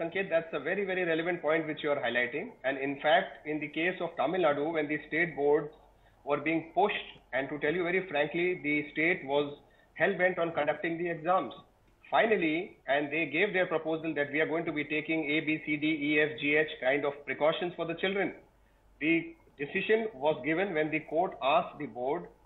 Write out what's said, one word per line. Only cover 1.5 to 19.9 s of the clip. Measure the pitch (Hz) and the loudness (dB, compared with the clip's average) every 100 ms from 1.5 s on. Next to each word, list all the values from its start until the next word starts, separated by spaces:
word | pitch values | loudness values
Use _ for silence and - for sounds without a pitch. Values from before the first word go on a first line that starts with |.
| 160 156 | 0 0
which | 147 | -4
you | 151 | -2
are | 143 | 0
highlighting. | 123 120 120 143 233 - | 0 0 0 -2 -8 -6
And | 131 139 | -4 -2
in | 139 139 | -2 0
fact, | 151 170 190 - 151 | 4 4 4 -8 -6
in | 151 | -4
the | 147 | -4
case | 226 175 180 | -2 -2 -2
of | 170 - | -6 -2
Tamil | 156 185 | 0 2
Nadu, | 160 143 151 | 2 2 0
when | 160 151 | 0 -2
the | 151 - | -2 -2
state | 156 170 147 | 0 0 2
boards | 143 151 147 - - _ - _ | 4 4 2 -12 -20 _ -20 _
were | 135 143 | -2 0
being | 147 165 156 | 2 0 0
pushed, | - 202 - - - - | 2 2 2 -8 -18 -6
and | 131 139 | -4 -4
to | 147 | -2
tell | 147 | -2
you | 175 | 0
very | 170 185 180 | 0 0 0
frankly, | 143 151 165 180 175 | 0 0 0 0 0
the | 143 147 147 | 0 -2 -2
state | - 160 185 | 0 2 2
was | 135 143 143 143 - _ _ | 0 0 0 -4 -18 _ _
hell-bent | - 170 180 180 175 | 0 2 4 2 2
on | 165 | 0
conducting | 160 147 147 170 165 | 0 0 0 -2 -2
the | 175 | -2
exams. | 160 160 185 123 - - _ _ _ - | -2 2 2 0 -10 -20 _ _ _ -2
Finally, | 139 220 208 160 160 208 - - | 2 4 4 2 0 -4 -10 0
and | 143 147 | 0 0
they | 151 156 | -2 -2
gave | 147 202 | 0 0
their | 185 180 | 2 0
proposal | 160 156 160 160 | 0 0 -4 -2
that | 147 139 | -2 0
we | 147 | 0
are | 147 | 0
going | 160 | 0
to | 165 | -2
be | 151 | -4
taking | 147 156 151 160 143 | -2 -4 -2 -2 0
A, | 151 | 0
B, | 151 156 | 0 -2
C, | 147 151 | -2 -2
D, | 151 | 0
E, | 160 143 151 | 0 2 2
F, | 151 - | 2 0
G, | 143 151 | 2 2
H | 156 - | 2 0
kind | 127 143 | 0 2
of | 143 - | 0 -4
precautions | - 127 147 160 175 170 | -8 2 2 2 -4 -4
for | 165 | -6
the | |
children. | 165 190 196 160 - - _ _ _ _ - | -2 -2 0 -2 -4 -18 _ _ _ _ -4
The | 151 165 165 - - - | 2 2 0 -14 -20 -10
decision | 143 190 - | -6 -4 2